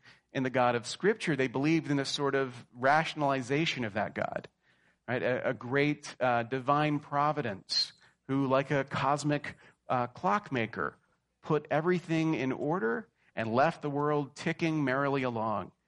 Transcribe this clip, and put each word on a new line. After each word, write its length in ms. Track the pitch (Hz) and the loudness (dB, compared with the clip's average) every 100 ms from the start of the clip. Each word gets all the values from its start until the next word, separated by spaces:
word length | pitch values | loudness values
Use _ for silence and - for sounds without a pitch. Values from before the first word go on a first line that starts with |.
| - - _ | -18 -20 _
in 100 | 143 | -4
the 60 | 131 | 0
God 260 | 127 123 | 2 4
of 120 | 120 113 | 2 -2
Scripture. 500 | - 185 226 - 139 | 0 0 2 0 0
They 120 | 131 | 0
believed 420 | 127 147 165 135 | 2 2 2 2
in 80 | 143 | -2
a 80 | 135 | 0
sort 280 | - 139 | -2 0
of 200 | 135 131 120 - 120 | 0 -2 -6 -16 0
rationalization 1040 | 131 151 160 156 143 135 120 143 165 131 | 4 4 2 0 0 0 0 0 0 -2
of 80 | 113 | -4
that 220 | 101 98 | -2 -2
God, 340 | - - - - _ _ _ _ _ - | -2 -4 -4 -10 _ _ _ _ _ -4
right? 160 | 123 | -2
A, 280 | 92 123 - | 0 0 -2
a 20 | |
great, 640 | 117 123 139 147 147 - - | -4 -2 2 2 0 -6 -2
uh, 260 | 127 120 | 2 2
divine 540 | 117 131 127 143 151 147 | 0 -2 2 2 4 0
providence 960 | 147 143 147 151 123 92 - - - - - _ - | -2 0 2 0 -4 -6 -4 -2 -2 -6 -20 _ -2
who, 200 | 135 135 | 0 4
like 240 | 131 139 | 2 2
a 140 | 147 | 0
cosmic, 680 | 135 - 135 143 147 147 - - - _ - | 0 -2 0 0 0 -2 -4 -14 -20 _ -2
uh, 160 | 131 123 | -2 -2
clockmaker, 920 | - 185 208 208 131 113 98 73 - _ _ _ _ | -2 0 0 -2 -4 -2 -4 -6 -8 _ _ _ _
put 240 | - 147 - | -2 -2 0
everything 640 | 139 165 180 - 160 160 | 0 2 0 0 0 0
in 200 | 143 131 | 0 -2
order 540 | - 147 180 226 233 220 _ _ | -2 -2 -2 -2 -4 -8 _ _
and 180 | - 113 | -6 0
left 300 | 117 156 - | 2 2 0
the 80 | 147 | -4
world 440 | 143 147 147 139 | -2 0 0 -2
ticking 480 | - 170 165 165 156 | -6 -4 -2 0 0
merrily 420 | 135 131 143 139 | 0 2 0 0
along. 480 | 127 117 110 104 87 _ | -2 -2 -2 -2 -6 _